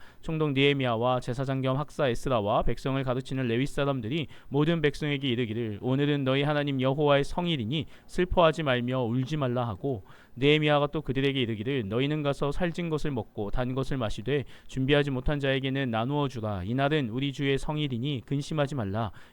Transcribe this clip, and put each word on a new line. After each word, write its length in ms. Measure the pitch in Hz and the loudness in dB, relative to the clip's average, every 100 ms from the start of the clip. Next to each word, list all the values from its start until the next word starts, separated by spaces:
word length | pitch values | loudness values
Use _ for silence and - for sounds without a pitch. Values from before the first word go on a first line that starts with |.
| - - | -18 -12
총독 320 | - 160 151 | -6 -2 0
느헤미야와 680 | 135 139 139 127 113 123 127 | 4 4 4 0 0 0 0
제사장 420 | 127 123 135 135 | -2 -4 -2 0
겸 160 | 131 135 | 0 -2
학사 280 | 151 - 143 | -4 0 0
에스라와 580 | 117 143 123 101 127 | 0 0 2 2 2
백성을 380 | - 123 139 135 | 2 0 -2 -2
가르치는 460 | 131 127 131 131 127 | 0 -2 -2 -2 0
레위 160 | 113 | 0
사람들이 600 | 135 - 143 135 107 165 139 - - | 0 0 0 0 -2 -4 -4 -10 -2
모든 320 | 139 151 170 | 2 2 2
백성에게 440 | 147 - 151 143 135 | 2 0 -2 -2 0
이르기를, 520 | 117 117 110 117 101 | 0 0 -2 -4 -4
"오늘은 440 | 127 135 147 143 | 0 2 2 2
너희 180 | 131 135 | 2 2
하나님 400 | 143 147 143 135 | 2 0 0 0
여호와의 420 | 131 139 147 139 | 0 2 4 4
성일이니 600 | 143 - 175 156 107 156 120 - | 2 -2 -2 -2 -2 -4 -6 -10
슬퍼하지 580 | - - 180 - 160 156 | -6 -2 2 6 4 4
말며 420 | 151 123 120 131 | 0 0 0 0
울지 340 | 117 123 131 156 | 0 0 0 -2
말라." 280 | 131 120 120 | 0 0 -2
하고, 380 | 101 143 117 - - - | -4 -4 -4 -8 -20 -18
느헤미야가 520 | - 139 151 151 147 143 | 0 4 6 6 4 2
또 140 | 160 | -2
그들에게 360 | 143 135 139 135 | -4 0 0 0
이르기를, 500 | 113 107 107 139 98 | -2 -2 -2 -2 -2
"너희는 340 | 110 143 151 | 0 0 0
가서 300 | 143 135 143 | -2 0 0
살진 360 | - 180 165 170 | 0 0 -2 -2
것을 220 | 151 156 | -2 -2
먹고 400 | 127 101 - 101 | -2 -6 -6 -2
단 240 | 117 127 | 0 0
것을 240 | 131 131 135 | -2 -2 -2
마시되 460 | 110 - 110 143 - - - | -2 -4 -2 -2 -2 -10 -8
준비하지 440 | 131 131 147 143 | -2 4 4 4
못한 280 | 127 127 147 | 0 0 0
자에게는 520 | 135 135 135 135 131 | 0 0 0 -2 0
나누어 360 | 110 117 147 139 | 0 0 0 -2
주라. 380 | 127 107 98 | -2 -4 -4
이날은 460 | 90 127 139 151 123 | -2 0 2 2 0
우리 240 | 120 139 | -2 -4
주의 240 | 135 139 135 | -2 0 0
성일이니 640 | - 151 147 120 135 139 | -2 -2 -2 -2 -4 -4
근심하지 500 | - 139 143 156 139 | -4 -4 -2 -2 -2
말라. 380 | 147 101 104 113 - - | -2 -2 -2 -4 -8 -14